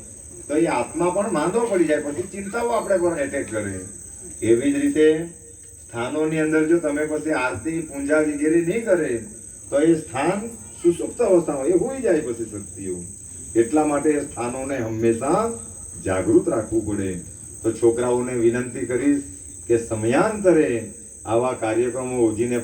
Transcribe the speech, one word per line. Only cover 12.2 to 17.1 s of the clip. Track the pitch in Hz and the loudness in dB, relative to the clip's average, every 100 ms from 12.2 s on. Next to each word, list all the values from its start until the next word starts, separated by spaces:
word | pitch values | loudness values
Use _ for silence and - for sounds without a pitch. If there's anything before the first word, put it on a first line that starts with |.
| 127 | 0
પછી | 117 110 | -6 -6
શક્તિઓ. | 101 95 - 95 90 87 - - - - 113 | -8 -12 -10 -8 -8 -10 -14 -18 -16 -2 2
એટલા | 117 151 151 | 4 4 2
માટે | 143 151 147 | 2 2 2
એ | 139 | -2
સ્થાનોને | - 120 131 135 135 113 | -6 -6 -4 -4 -4 -4
હંમેશા | 110 117 117 135 185 233 233 - - - - - | 0 2 2 2 0 0 -4 -10 -14 -14 -8 -2
જાગૃત | 92 95 98 - | 0 4 4 4
રાખવું | - - 110 101 | -2 0 -2 -2
પડે. | 101 95 | -2 -4